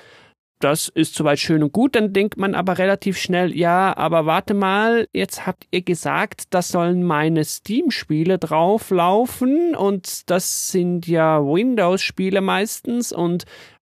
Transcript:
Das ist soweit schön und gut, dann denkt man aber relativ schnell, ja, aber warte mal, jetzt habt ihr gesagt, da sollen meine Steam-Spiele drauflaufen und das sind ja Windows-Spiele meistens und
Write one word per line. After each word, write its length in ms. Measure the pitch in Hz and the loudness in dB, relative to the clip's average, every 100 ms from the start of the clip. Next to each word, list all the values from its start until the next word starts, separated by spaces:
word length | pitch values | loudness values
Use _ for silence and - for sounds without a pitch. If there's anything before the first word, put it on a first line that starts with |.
| - - - _ _ - | -18 -20 -20 _ _ -4
Das 280 | 139 156 - | -2 0 -2
ist 280 | - 156 - | -2 -2 0
soweit 240 | 151 143 | 0 0
schön 240 | - 160 | 2 2
und 100 | 147 | 2
gut, 220 | 208 262 240 | 2 2 2
dann 180 | 214 | 0
denkt 240 | 196 208 - | 0 -2 -2
man 160 | 196 | -2
aber 240 | 156 185 175 | -2 -2 0
relativ 400 | 190 196 196 185 | 0 0 -2 -4
schnell, 400 | - 180 180 147 | -2 0 0 0
ja, 400 | 170 180 190 - | 2 2 2 0
aber 300 | 160 165 156 | 0 2 2
warte 260 | 170 - | 0 0
mal, 540 | 202 190 196 220 233 - | 0 2 2 2 0 0
jetzt 360 | - 196 - - | -4 -4 -6 -8
habt 180 | - - | -8 -6
ihr 100 | 180 | -4
gesagt, 640 | 180 170 147 151 208 - - | -2 -4 -2 -2 -2 -6 -4
da 100 | 180 | -2
sollen 400 | 180 180 170 180 | 0 0 2 2
meine 420 | 175 151 156 165 | 2 2 2 2
Steam-Spiele 920 | 151 - - 233 339 - - 156 165 185 | -2 -6 -4 -2 0 -2 -2 0 2 0
drauflaufen 1400 | 156 160 175 214 - 180 175 208 247 - 254 294 349 | 0 2 2 2 0 2 4 2 0 0 0 2 0
und 560 | 311 202 202 - - - | 0 0 -2 -6 -10 -2
das 380 | 185 - - - | -2 -2 -6 -2
sind 400 | 190 175 175 170 | -2 0 -2 0
ja 360 | 165 160 156 | 2 4 4
Windows-Spiele 960 | 143 165 254 233 175 190 - - 190 196 | 2 2 2 2 2 0 -2 -2 0 0
meistens 720 | 190 185 214 - - 240 233 | 0 0 -2 -6 -4 -4 -4
und 340 | - 170 175 - - - _ | -2 -2 -2 -6 -20 -20 _